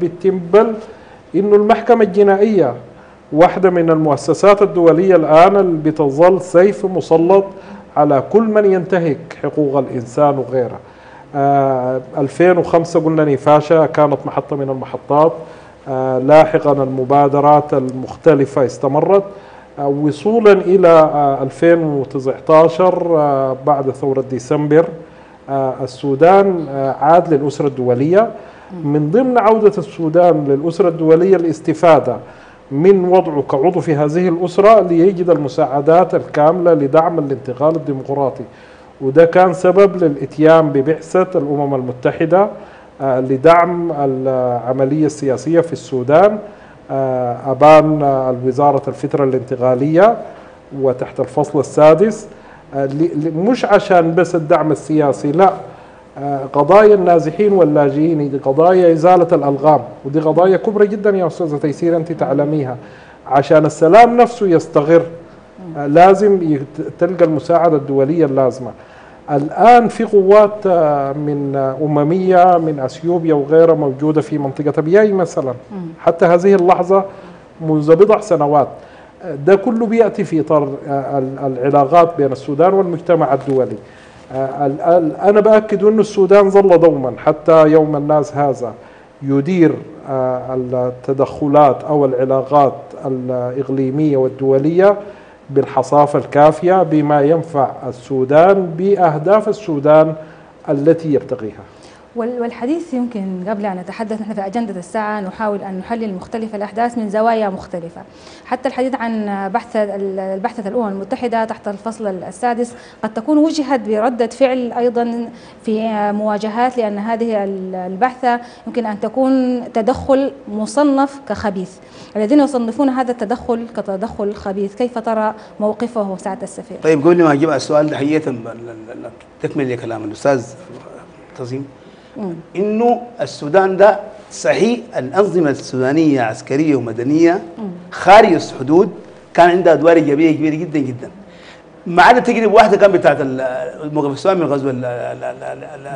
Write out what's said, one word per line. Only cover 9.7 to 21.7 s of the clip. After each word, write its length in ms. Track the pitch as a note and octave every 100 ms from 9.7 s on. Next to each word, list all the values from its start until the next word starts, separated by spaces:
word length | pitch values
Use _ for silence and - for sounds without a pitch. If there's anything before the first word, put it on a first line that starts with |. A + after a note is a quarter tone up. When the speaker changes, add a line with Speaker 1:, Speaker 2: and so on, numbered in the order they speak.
| C#3
Speaker 1:
الإنسان 600 | B2+ C3 A#2 - D3 C3
وغيرها. 400 | A#2+ B2+ A2 - - - - - - C#3+
آه، 640 | C#3 C#3 C3+ C3 B2+ C3 C3 D#3+
ألفين 400 | C#3 - F3+ F3
وخمسة 420 | - E3+ E3 E3+ D#3+
قلنا 200 | D#3 D3+
نيفاشا 600 | C3+ D3+ D3+ D3 E3 D3
كانت 320 | - D3 C3+ C3
محطة 300 | - - C#3+
من 140 | C3+
المحطات، 640 | C3 A#2+ B2+ - C#3+ E3 - - - - - -
آه، 320 | C3 C3 B2+
لاحقًا 520 | C3+ D#3 D#3 D#3 D3
المبادرات 1000 | C#3 C3 C3+ B2+ C#3+ C#3 C#3+ C#3+ D3+ D3
المختلفة 920 | C#3 B2+ B2+ B2 - E3 C#3+ C3 D3 B2
استمرت، 580 | - C#3 D3 E3 G3 G3 - - - - -
آه، 80 | C#3+
وصولًا 640 | C#3+ D3+ - G#3 A3+ G#3
إلى، 360 | G3 F3 F#3+ E3+
آه، 560 | D#3+ D3+ C#3+ C#3+ C#3
ألفين 400 | C3+ - E3+